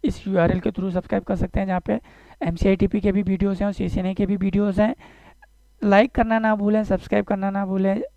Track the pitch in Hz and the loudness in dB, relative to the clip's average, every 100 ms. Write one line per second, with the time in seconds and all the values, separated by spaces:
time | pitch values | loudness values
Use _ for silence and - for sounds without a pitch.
0 | 285 - - 190 170 180 214 190 190 180 | -4 -4 -2 2 2 2 -2 -4 -4 -4
1 | - 196 - 190 185 - 190 180 - 226 | -2 -4 -2 -2 -2 -2 -2 -2 -2 -4
2 | - - - - 214 170 202 190 202 214 | -4 -20 -20 -6 -4 0 2 2 2 0
3 | 202 196 190 190 196 185 202 196 180 202 | 0 0 0 0 -2 -2 -4 -2 -4 -2
4 | 185 185 196 202 196 196 208 190 214 - | -4 -2 -2 0 0 0 0 2 2 0
5 | - - - - - _ _ _ 202 196 | -14 -20 -20 -20 -20 _ _ _ 4 4
6 | 247 - 220 226 220 214 202 214 208 190 | 4 2 0 2 2 0 2 0 0 -4
7 | - 208 196 202 196 196 196 190 190 202 | 0 -2 0 -2 -2 -4 -2 0 0 0
8 | 539 | -6